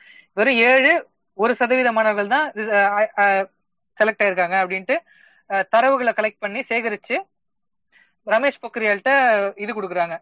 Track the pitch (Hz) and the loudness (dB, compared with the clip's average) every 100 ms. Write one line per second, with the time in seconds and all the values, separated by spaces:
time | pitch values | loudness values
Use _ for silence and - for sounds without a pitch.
0 | - - _ - 226 240 233 262 262 330 | -20 -20 _ -2 0 2 4 4 4 2
1 | - _ _ - 220 240 240 254 247 220 | -2 _ _ -4 -2 0 0 2 2 2
2 | 220 208 202 269 302 214 214 202 202 202 | 0 0 0 0 -2 -6 -2 0 2 0
3 | 214 - 202 190 196 _ _ _ _ _ | -2 2 2 2 -2 _ _ _ _ _
4 | 220 214 208 185 175 190 185 190 185 294 | -2 2 -2 0 0 0 -2 -6 -4 -6
5 | _ _ _ _ _ 196 190 226 254 269 | _ _ _ _ _ -4 0 2 2 2
6 | 247 220 214 _ 208 214 269 233 226 208 | -2 -2 -4 _ -10 -8 -6 -4 -4 -8
7 | _ 269 392 _ _ _ _ _ _ _ | _ -8 -8 _ _ _ _ _ _ _
8 | _ _ - 220 277 - 233 240 220 202 | _ _ -2 0 0 -4 -12 -4 -2 0
9 | 262 277 254 214 196 196 208 214 190 175 | 2 2 4 2 -2 -6 -10 -8 -6 -4
10 | 170 165 | -4 -6